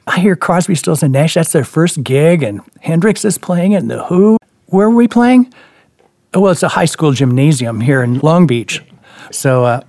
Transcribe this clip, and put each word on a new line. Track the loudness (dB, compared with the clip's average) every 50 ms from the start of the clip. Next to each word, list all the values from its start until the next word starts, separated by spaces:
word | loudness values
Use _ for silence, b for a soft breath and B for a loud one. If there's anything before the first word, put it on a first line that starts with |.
| _ -4
I | -2 0
hear | 2 0 0
Crosby, | 0 0 -2 0 0 0 -2 -2
Stills, | -4 -2 -2 -2 0 0
and | 0
Nash, | 0 0 0 0 0
that's | -2 -2 0
their | 0 -2 -2
first | -2 -2 -2 -2 -2 -2 -4 -4
gig, | -2 0 2 2 2 2 0
and | -2 -4 -8 -10 -14 _ _ _
Hendrix | -6 -4 -2 0 0 0 0 0 -2
is | -4 -4 -4
playing | -4 -4 -4 -2 0 0 0
it, | 0
and | -2 -4
The | -6 -8 -6
Who. | -2 2 2 4 4 4 2 _ _ _ _ _ _
Where | 0 2 2 2
are | 2
we | 2 2 2
playing?" | 2 2 2 4 4 4 2 0 b b b b b b b b b b b b b _ _ _ -2
"Oh, | 0
well, | 2 2
it's | 0 0 -2
a | -2
high | -2 -2 -2
school | -2 -2 -2 -2 0
gymnasium | 0 0 0 0 0 2 2 2 0 0 -2 -6 -6 -4
here | -2 0 0 0
in | 0 -2 -2 0
Long | 0 2 2 4 2 2
Beach." | 0 -2 -4 -6 -10 -12 -14 _ _ -20 B B B B B B
So, | B -6 -2 0 0 2 0
uh, | 0 -2 -4 -4